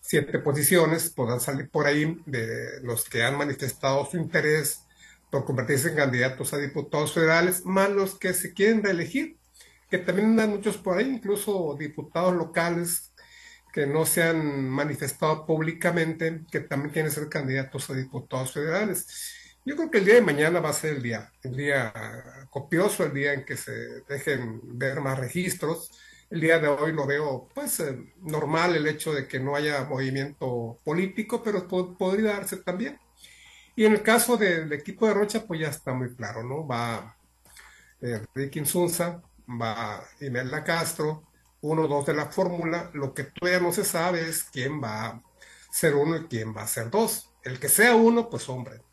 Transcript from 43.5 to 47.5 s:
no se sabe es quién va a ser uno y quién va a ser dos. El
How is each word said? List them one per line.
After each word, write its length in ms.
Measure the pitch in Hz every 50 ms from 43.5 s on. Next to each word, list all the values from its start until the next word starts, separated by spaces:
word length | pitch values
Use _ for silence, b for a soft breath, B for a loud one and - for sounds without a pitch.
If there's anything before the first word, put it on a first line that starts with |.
| 180 185
no 140 | 180 175 165
se 100 | - -
sabe 460 | - - 175 165 180 180 170 165 160
es 160 | 165 - -
quién 360 | - - 135 123 135 151 151
va 260 | 127 110 107 107 110 113
a 160 | 117 117 _ _ _ B B B B B B B
ser 240 | - - - 160 143
uno 220 | 143 143 156 165
y 120 | 160 165 -
quién 280 | - 113 110 113 110
va 60 | 110
a 60 | 104 110
ser 220 | - 120 113 117
dos. 440 | - 208 226 214 - - - - _ _ -
El 160 | 127